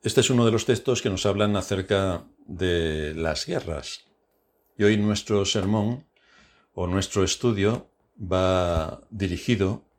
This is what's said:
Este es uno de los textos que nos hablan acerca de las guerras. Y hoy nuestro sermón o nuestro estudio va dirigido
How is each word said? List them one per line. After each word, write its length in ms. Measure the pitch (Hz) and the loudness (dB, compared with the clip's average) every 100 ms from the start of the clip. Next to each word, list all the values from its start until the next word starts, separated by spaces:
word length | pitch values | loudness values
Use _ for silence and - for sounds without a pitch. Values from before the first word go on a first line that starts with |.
Este 160 | - 131 | 2 2
es 100 | 123 | 4
uno 160 | 127 117 | 4 4
de 60 | |
los 140 | 110 - | 2 0
textos 360 | 117 - 123 | 0 0 -2
que 80 | 117 | -2
nos 160 | 95 104 | -2 0
hablan 300 | 98 104 101 | 2 2 0
acerca 720 | 90 98 92 98 95 87 - _ - | -2 -4 0 0 0 -4 -8 _ -16
de 680 | 87 92 85 82 78 76 78 | -4 0 2 0 -2 -6 -4
las 320 | 80 78 - | -4 -4 -4
guerras. 580 | - 90 73 - - _ _ _ _ _ _ _ - | -6 -6 -8 -8 -16 _ _ _ _ _ _ _ 2
Y 60 | |
hoy 140 | 104 107 | 4 4
nuestro 480 | 104 104 - 104 95 | 2 0 0 0 0
sermón 600 | 107 95 107 104 127 - _ _ _ _ _ _ - | 0 0 0 0 -4 -10 _ _ _ _ _ _ -6
o 100 | 87 | -2
nuestro 380 | 92 - 104 | -2 0 0
estudio 680 | 92 - 120 101 98 120 - _ _ - | 0 0 0 2 0 0 -8 _ _ -14
va 800 | 92 92 92 92 87 82 78 - - | -2 0 2 2 2 0 -2 -8 -14
dirigido 760 | 107 98 87 - 113 95 113 _ | -6 -4 -4 -2 2 2 -2 _